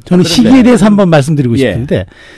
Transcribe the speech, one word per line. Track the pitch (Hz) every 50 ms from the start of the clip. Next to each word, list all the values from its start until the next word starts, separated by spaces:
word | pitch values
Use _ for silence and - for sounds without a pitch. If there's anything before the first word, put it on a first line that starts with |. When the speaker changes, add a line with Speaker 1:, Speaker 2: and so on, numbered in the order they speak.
| -
Speaker 1:
그런데 | - 175 180 180 -
Speaker 2:
시기에 | - - 233 220 254 269 247
대해서 | 240 247 208 - 220
한번 | 208 196 202 180
말씀드리고 | 160 151 135 139 165 143 139 123 117 135
Speaker 1:
예. | 135 117 95
Speaker 2:
싶은데, | 113 120 143 - 120 92 - - - - - -